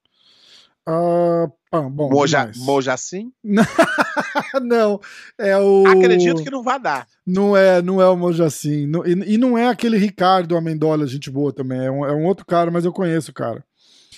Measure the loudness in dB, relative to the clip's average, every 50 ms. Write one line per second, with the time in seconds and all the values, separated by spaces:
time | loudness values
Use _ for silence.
0 | _ _ _ _ _ _ _ _ _ _ -20 -20 _ _ _ _ _ -4 -2 -2
1 | 0 0 0 0 2 2 0 0 -2 -4 -6 _ _ _ -4 -4 -4 -4 -4 -4
2 | -2 0 2 2 2 2 2 0 -2 -2 -6 -8 -4 0 0 0 0 -2 -4 -6
3 | -6 -10 -12 -12 -12 -14 -18 _ -6 -2 2 2 2 2 2 0 0 0 0 -2
4 | -4 -4 -4 -6 -6 -4 -6 -6 -6 -4 -6 -6 -2 0 0 2 2 0 0 -4
5 | -8 -14 -20 -20 -20 -20 _ -6 -2 0 2 2 4 4 4 6 6 6 6 6
6 | 6 6 4 4 4 2 0 -2 -4 -6 -8 -8 -4 -4 -4 -4 -4 -4 -6 -6
7 | -8 -12 _ _ _ -4 -2 0 2 4 4 6 6 6 4 4 2 0 2 4
8 | 4 4 4 2 0 -2 0 0 0 0 -2 -4 -4 -4 -4 -2 -2 -2 -4 -4
9 | -2 -2 -2 -2 0 -2 0 0 2 2 2 2 2 0 0 0 -2 0 0 2
10 | 0 0 0 0 2 2 2 2 2 0 -2 -2 -2 -4 -4 -2 0 0 0 0
11 | -2 -4 -6 -8 -10 -8 -6 -4 -4 -4 -4 -6 -8 -6 -6 -4 -4 -4 -4 -4
12 | -4 -4 -2 -2 0 -2 -2 -4 -4 -2 0 0 0 0 -2 -2 -2 -2 -4 -2
13 | -4 -2 -2 -2 -4 -6 -10 -8 -8 -8 -8 -10 -14 _ _ _ _ _ _ _
14 | _ _ -20